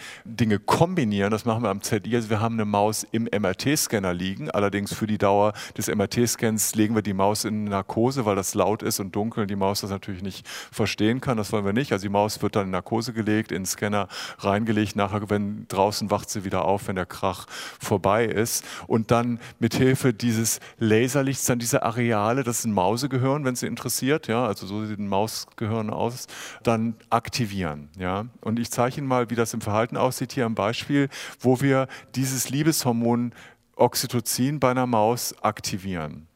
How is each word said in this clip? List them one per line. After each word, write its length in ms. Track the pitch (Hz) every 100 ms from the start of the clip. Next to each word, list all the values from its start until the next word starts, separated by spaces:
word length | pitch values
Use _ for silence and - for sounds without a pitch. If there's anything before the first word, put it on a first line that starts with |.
| - - -
Dinge 340 | 113 110 101
kombinieren. 720 | - - 170 180 110 101 98
Das 140 | 107 120
machen 180 | 113
wir 60 | 113
am 120 | 98
Z 240 | - 107 104
I. 120 | 120
Also 120 | 107
wir 120 | 110
haben 140 | 113 113
eine 100 | 104
Maus 420 | 104 107 110 -
im 200 | 113 117
M-R-T-Scanner 840 | 95 98 95 135 156 - 107 95
liegen. 360 | 87 92 95 151
Allerdings 440 | 101 101 101 101
für 140 | - 107
die 120 | 104
Dauer 340 | 101 101 104 - - -
des 100 | -
M-R-T-Scans 880 | 104 98 120 120 - 117 110 - 110
legen 200 | 104 113
wir 80 |
die 100 | 101
Maus 320 | 95 98 107 107
in 200 | 107 104
Narkose, 600 | 98 - - 120 139 107
weil 100 | 98
das 200 | 92 104
laut 260 | 92 110
ist 160 | 107 107
und 160 | 98 101
dunkel 280 | 113 117
und 80 | 101
die 40 | 101
Maus 260 | 98 101
das 100 | 101
natürlich 320 | 98 - 92
nicht 240 | 98 - -
verstehen 760 | - - - 104 - 107 127
kann. 160 | 143 113
Das 140 | 101
wollen 120 | 107
wir 100 | 98
nicht. 180 | 107 139
Also 120 | 101
die 80 | 101
Maus 300 | 101 104 -
wird 140 | 104 110
dann 100 | 95
in 60 |
Narkose 420 | 92 - 113 117
gelegt, 380 | 113 104 107 110
in 100 | 92
den 40 | 95
Scanner 420 | - 104 104 95 - - -
reingelegt. 560 | 98 101 113 107 104 104
Nachher, 340 | 101 104 101
wenn 380 | 104 101 107 -
draußen 420 | 98 101 104 104
wacht 200 | 101 -
sie 140 | 107
wieder 220 | 92 92 82
auf, 220 | 101 -
wenn 80 | 95
der 100 | 90
Krach 400 | - 98 90 - - - -
vorbei 460 | - 101 95 107 113
ist. 400 | 101 120 - - - -
Und 240 | 117 110
dann 280 | 120 120 117 - -
mit 160 | 113 -
Hilfe 380 | 131 131 135
dieses 460 | 104 120 110 113 - - -
Laserlichts 680 | 110 110 127 143 135 135 -
dann 140 | 120
diese 240 | 117 139
Areale, 600 | - 113 117 107 104 131
das 200 | 120 113
sind 100 | 117
Mausegehirn, 720 | 101 90 117 139 131 131 147 131
wenn 100 | 123
Sie 120 | 123
interessiert, 600 | 120 127 - 127 156 135
ja, 180 | 113 123
also 200 | 101 95
so 200 | 104 107
sieht 140 | 104
ein 80 | 101
Mausgehirn 840 | 98 110 - - - 110 113 107
aus, 360 | 78 110 127 - - - -
dann 320 | - 113 113 113 -
aktivieren. 800 | 117 - - 110 98 85 73 73 92
Ja. 280 | 90 95 120 -
Und 180 | 113 117
ich 120 | 117
zeige 260 | - 123 139
Ihnen 100 | 139
mal, 220 | 127 117
wie 60 | 120
das 180 | 113
im 80 | 113
Verhalten 360 | 107 104 120 117
aussieht, 340 | 123 - 127
hier 140 | 139 117
am 100 | 110
Beispiel, 540 | 98 123 - 143 139 - - -
wo 220 | 123 123
wir 260 | 139 131 131 - - 127
dieses 340 | 131 131 -
Liebeshormon 680 | 135 156 151 127 117 117 120 120 - - _ _ -
Oxytocin 840 | 123 - 127 123 - - 131 151
bei 120 | 131
einer 160 | 127 123
Maus 480 | 113 107 120 - -
aktivieren. 880 | 107 104 - 101 95 90 76 73 80